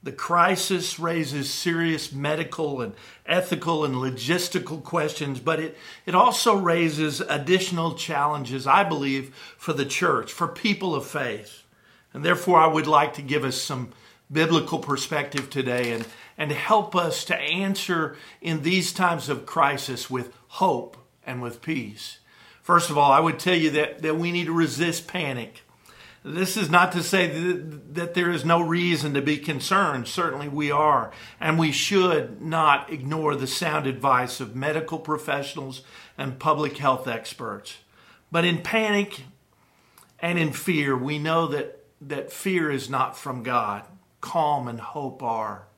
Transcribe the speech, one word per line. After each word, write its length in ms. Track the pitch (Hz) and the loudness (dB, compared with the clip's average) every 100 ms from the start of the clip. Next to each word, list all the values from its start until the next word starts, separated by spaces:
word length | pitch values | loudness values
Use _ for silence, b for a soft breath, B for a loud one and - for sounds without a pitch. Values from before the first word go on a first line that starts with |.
The 120 | - | -12
crisis 880 | - - 175 175 190 - 185 147 - | -10 0 4 6 4 0 -2 -2 -4
raises 520 | 170 170 147 143 135 | -2 -2 -2 -4 -4
serious 600 | - 175 165 165 160 - | -4 -2 2 2 0 -4
medical 680 | 139 143 156 165 - 156 135 | -4 -2 -2 -4 -4 -4 -2
and 140 | 113 - B B - | -6 -8 B B 0
ethical 580 | 170 180 170 156 160 | 0 0 -2 0 0
and 120 | 151 127 | 0 0
logistical 840 | 131 123 117 180 180 - 123 156 | -2 -4 0 0 0 -4 -6 -10
questions, 600 | - 170 151 151 143 131 | -4 -2 -2 -4 -6 -4
but 180 | 117 160 | -2 -2
it, 180 | 160 - B B - | -2 -10 B B 0
it 80 | |
also 400 | 180 247 226 240 | 6 6 6 4
raises 680 | 202 180 170 165 151 156 139 | 4 4 4 2 2 -2 -2
additional 760 | - 147 139 185 185 175 165 | -2 -2 2 2 2 -2 -2
challenges, 680 | - - 151 147 147 127 131 | -4 -4 0 0 0 -4 -4
I 200 | 131 165 | 4 6
believe, 500 | 202 156 139 135 131 B B B | 6 0 0 -2 -4 B B B
for 140 | - | -4
the 120 | 156 | -2
church, 480 | 208 - 180 131 107 | 0 0 2 2 -2
for 140 | - 170 | -4 -4
people 480 | 170 220 202 185 | -2 -2 0 -2
of 100 | 147 | -4
faith. 600 | - 151 127 104 104 - _ b b b b | -4 -6 -4 -6 -12 -20 _ b b b b
And 120 | 139 | -4
therefore, 360 | 151 175 - 170 | 0 2 6 8
I 80 | 160 | 8
would 180 | 156 151 | 6 4
like 280 | 151 151 | 4 4
to 80 | 151 | -2
give 200 | 139 147 | -2 0
us 180 | 135 127 | 0 -4
some 300 | - 135 120 b b b b | -4 -6 -6 b b b b
biblical 480 | 143 160 165 - 165 | 0 4 4 2 -6
perspective 720 | - 135 - 147 143 143 131 | -4 -4 -2 -4 -4 -6 -6
today 400 | 143 131 123 123 | -4 -2 0 -2
and, 140 | 113 113 B B B | -4 -8 B B B
and 140 | 151 | -4
help 420 | 143 - 214 208 | -4 2 2 2
us 300 | 185 170 - | -2 0 -2
to 120 | - 170 | -2 -2
answer 800 | 143 170 196 196 - 170 156 B B B | 0 -2 0 -2 -2 -2 -2 B B B
in 220 | 170 160 | -4 -2
these 300 | 143 185 175 | 2 2 2
times 360 | - 180 165 123 | 0 0 0 -4
of 180 | 135 - | -6 -4
crisis 640 | - 143 139 - 123 - | 2 2 2 -4 -8 -4
with 240 | 127 117 B B | -6 -6 B B
hope 500 | - 190 127 - - _ _ - | 0 2 2 -4 -16 _ _ -10
and 160 | 127 | -8
with 180 | 120 - | -8 -10
peace. 580 | - 151 107 107 - - b b b b | -6 -6 -6 -12 -16 -16 b b b b
First 260 | - 175 170 | 4 4 4
of 80 | 147 | 4
all, 160 | 143 | 8
I 80 | 135 | 8
would 180 | 165 - | 6 2
tell 160 | 180 | 2
you 180 | 175 156 | 4 4
that, 280 | 147 151 - | 2 0 -2
that 160 | 156 156 | -2 0
we 160 | 170 | 0
need 140 | 175 165 | -2 0
to 60 | |
resist 540 | 165 160 127 170 165 - | 2 2 2 -2 -2 -6
panic. 540 | 180 151 127 113 - _ B B B B B | -6 -4 -4 -8 -14 _ B B B B B
This 320 | 131 156 185 220 | -10 -2 -2 0
is 140 | 170 | 4
not 220 | 175 175 | 4 4
to 100 | 175 | 2
say 240 | 165 190 175 | 0 2 2
that, 680 | 151 175 180 160 151 - | 0 -2 -2 -4 -14 -10
that 200 | 147 170 | -6 -4
there 160 | 180 175 | 0 0
is 120 | 170 | 0
no 200 | 139 170 | 4 4
reason 500 | 165 170 175 160 147 | 4 2 2 2 2
to 80 | 139 | 0
be 160 | 139 151 | 0 -2
concerned. 720 | 147 139 - 190 185 135 117 | -2 -4 0 2 2 0 -4
Certainly 400 | - 170 135 147 | -2 -2 -2 -6
we 220 | 143 147 | -2 0
are. 420 | 143 151 135 110 B B B | 2 4 4 2 B B B
And 200 | 156 165 | 0 2
we 140 | 160 | 2
should 680 | 139 - 202 180 156 113 107 | 2 2 4 4 2 0 -8
not 500 | 156 165 156 139 - | -4 2 4 4 2
ignore 460 | 156 131 156 151 143 | -8 -4 -2 0 -2
the 100 | 135 | -4
sound 400 | - 170 151 135 | -2 -2 0 -2
advice 540 | 123 135 127 127 - | 0 2 2 2 -6
of 160 | 123 120 | -8 -4
medical 420 | 143 156 160 165 | -2 -2 -4 -8
professionals 840 | 160 151 156 143 139 - 135 131 B B B - | -4 -4 -2 -4 -4 -8 -10 -12 B B B -10
and 220 | 139 131 | -8 -4
public 400 | 160 147 147 139 | 0 0 0 0
health 280 | 143 127 127 | 0 0 -2
experts. 720 | 113 - - 117 101 - - _ b b b b | -6 -8 -10 -10 -10 -12 -18 _ b b b b
But 140 | 165 175 | 0 2
in 160 | 170 | 0
panic 600 | - 226 220 208 202 - - _ _ _ b b b b b b | 0 0 2 0 0 -6 -18 _ _ _ b b b b b b
and 200 | 170 175 | -2 0
in 120 | 160 | 0
fear, 460 | 131 - 165 143 131 | -2 -2 0 2 0
we 220 | 127 151 | -2 -4
know 280 | 156 165 160 | 0 0 0
that, 360 | 143 - - _ _ | -2 -6 -12 _ _
that 320 | 143 143 135 | -10 -8 -8
fear 380 | - 196 185 156 | -6 -2 0 0
is 180 | 139 - | -2 -4
not 260 | 135 131 | -2 -2
from 280 | - 143 127 | -2 -10 -8
God. 420 | 117 123 107 101 104 - _ _ | -2 0 0 -4 -10 -20 _ _
Calm 460 | - 175 151 147 123 | -6 0 0 0 -4
and 120 | 117 | -10
hope 420 | 113 151 135 - | -10 -8 -8 -6
are. 440 | 127 113 107 98 98 | -4 -4 -4 -8 -16